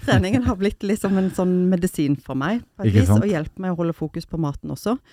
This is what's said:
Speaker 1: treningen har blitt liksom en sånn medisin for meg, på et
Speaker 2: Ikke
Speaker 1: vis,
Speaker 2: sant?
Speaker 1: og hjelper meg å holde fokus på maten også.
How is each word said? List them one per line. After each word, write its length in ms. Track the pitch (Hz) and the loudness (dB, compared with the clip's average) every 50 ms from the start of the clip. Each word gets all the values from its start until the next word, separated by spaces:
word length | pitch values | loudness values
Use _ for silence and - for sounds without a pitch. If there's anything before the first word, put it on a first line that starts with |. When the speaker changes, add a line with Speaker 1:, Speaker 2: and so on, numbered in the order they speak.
| - | 6
Speaker 1:
treningen 380 | - - - 92 92 110 262 240 | 4 2 2 2 2 0 0 0
har 140 | 247 233 185 | 0 -2 0
blitt 220 | 196 196 - - - | -2 -2 -2 -2 -4
liksom 320 | 196 220 - - 196 196 190 | -2 -2 -2 0 0 0 2
en 140 | 190 190 | 0 0
sånn 380 | - - 185 185 180 180 180 180 | 0 0 0 2 2 2 2 2
medisin 480 | 185 175 170 185 - - 151 143 147 - | 2 2 0 -2 -2 0 0 0 0 -2
for 140 | - - 135 | -4 -6 -6
meg, 260 | 135 135 165 220 240 - _ _ - | -4 -2 -2 -2 -4 -6 _ _ -2
på 60 | 196 | 0
et 60 | 117 92 | 2 4
Speaker 2:
Ikke 60 | 107 | 4
Speaker 1:
vis, 80 | 87 87 | 6 6
Speaker 2:
sant? 160 | 104 107 - | 4 4 4
Speaker 1:
og 60 | 208 | 2
hjelper 300 | 196 156 160 - - - | 0 -2 -4 -6 -8 -8
meg 120 | 190 185 | -4 -4
å 60 | 180 165 | -2 -2
holde 160 | 170 165 160 | -2 -2 -2
fokus 300 | - 160 151 - 170 - | -4 -8 -8 -8 -10 -12
på 120 | - - 160 | -8 -4 -4
maten 320 | 160 143 143 - - 151 | -2 -4 -4 -6 -8 -10
også. 280 | 143 - - 208 240 269 _ _ | -10 -6 -4 -4 -4 -4 _ _